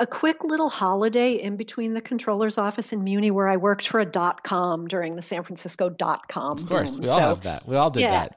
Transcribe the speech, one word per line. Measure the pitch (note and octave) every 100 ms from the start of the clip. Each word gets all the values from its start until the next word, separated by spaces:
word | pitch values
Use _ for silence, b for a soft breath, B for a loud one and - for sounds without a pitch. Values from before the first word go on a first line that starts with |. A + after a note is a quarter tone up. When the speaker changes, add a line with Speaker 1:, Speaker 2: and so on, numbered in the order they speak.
Speaker 1:
a | A3+
quick | - D#4 D#4+
little | D#4+ D#4 D#4
holiday | - F#3+ G3 A3 A#3 B3 A#3
in | G3 G3+
between | A3 - A3+
the | A3+
controller's | A3+ A#3+ - G3+ G#3+ G#3
office | G3+ G#3 -
and | A3 G3
Muni | G3+ G#3+
where | G3 G3
I | F#3+
worked | G3 G3+ -
for | A3+
a | G3
dot-com | F#3 F3 - - F#3 F3+ E3 E3+
during | F#3 E3 E3+
the |
San | F3 F3
Francisco | F3+ F3 F3+ - F3+
dot-com | E3+ F3 D#3 - - C3+ -
Speaker 2:
Of | E3+
course, | F3+ - -
Speaker 1:
boom. |
Speaker 2:
we | B2
all | D#3+
Speaker 1:
So |
Speaker 2:
have | D3+ F2
that. | F#2 D2 -
We | C3+
all | D#3
did | C3
Speaker 1:
yeah, | A#3+
Speaker 2:
that. | F#3 -